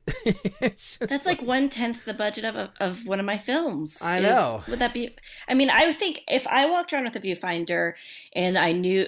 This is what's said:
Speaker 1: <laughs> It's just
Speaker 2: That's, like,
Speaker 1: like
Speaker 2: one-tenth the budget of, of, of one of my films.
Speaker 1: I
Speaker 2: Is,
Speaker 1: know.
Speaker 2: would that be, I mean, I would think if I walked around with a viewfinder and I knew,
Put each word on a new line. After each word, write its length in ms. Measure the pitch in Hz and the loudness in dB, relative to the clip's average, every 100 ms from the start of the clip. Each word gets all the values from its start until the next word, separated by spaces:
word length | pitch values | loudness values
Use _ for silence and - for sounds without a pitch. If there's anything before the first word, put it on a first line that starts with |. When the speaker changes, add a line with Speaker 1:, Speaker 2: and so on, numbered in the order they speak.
| - | -8
Speaker 1:
<laughs> 40 | - 233 190 190 - | -4 -2 0 -4 -2
It's 380 | 247 - - - | -2 -2 -4 -4
just 140 | 233 | -2
Speaker 2:
That's, 140 | 277 359 | 0 0
like, 140 | 349 | 0
Speaker 1:
like 80 | 247 | 0
Speaker 2:
one-tenth 580 | 262 277 226 233 233 226 | 2 2 0 -2 -4 -8
the 80 | |
budget 300 | 208 208 208 220 | -4 -2 -2 -4
of, 100 | 220 | -6
of, 140 | 196 - | -8 -4
of 280 | 190 185 226 | -4 -2 -4
one 120 | 196 | -2
of 60 | 202 | -2
my 120 | 208 | -2
films. 600 | - 285 330 156 156 - | -2 0 0 -2 -4 -2
Speaker 1:
I 160 | 170 185 | 0 2
Speaker 2:
Is, 60 | |
Speaker 1:
know. 400 | 202 247 139 110 104 | 4 4 4 0 -6
Speaker 2:
would 120 | 240 | -2
that 140 | 240 | -2
be, 220 | 240 233 - - - - | -2 -8 -10 -20 -16 0
I 60 | |
mean, 160 | 262 269 | 2 4
I 160 | - 330 | 6 4
would 100 | 302 | 2
think 280 | 381 302 - | -2 -2 -2
if 200 | 262 - | 0 2
I 180 | 262 285 | 2 4
walked 280 | 349 349 | 2 0
around 100 | 285 | -2
with 120 | 240 202 | -4 -4
a 40 | |
viewfinder 720 | 190 175 185 170 170 170 170 165 - - - | -4 -4 -2 -4 -2 0 0 -4 -14 -18 -10
and 240 | - 185 185 | -2 2 4
I 140 | 165 | 4
knew, 340 | 175 180 190 | 2 2 2